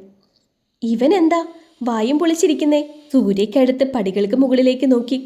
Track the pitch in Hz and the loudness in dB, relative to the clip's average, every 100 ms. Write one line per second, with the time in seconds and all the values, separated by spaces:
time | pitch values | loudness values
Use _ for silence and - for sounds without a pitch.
0 | - _ _ _ _ _ _ - 226 226 | -16 _ _ _ _ _ _ -10 -4 0
1 | 262 392 320 330 330 - _ - 240 226 | 2 2 2 0 -4 -12 _ -10 -6 -2
2 | 220 294 339 330 381 277 302 294 294 - | 0 0 0 0 0 0 0 0 -2 -12
3 | - 269 202 196 208 277 254 262 269 262 | -2 0 0 0 0 0 0 0 -2 -2
4 | 190 190 202 247 262 254 254 254 277 240 | -4 -2 -2 0 2 2 2 2 0 0
5 | 233 262 | -2 -8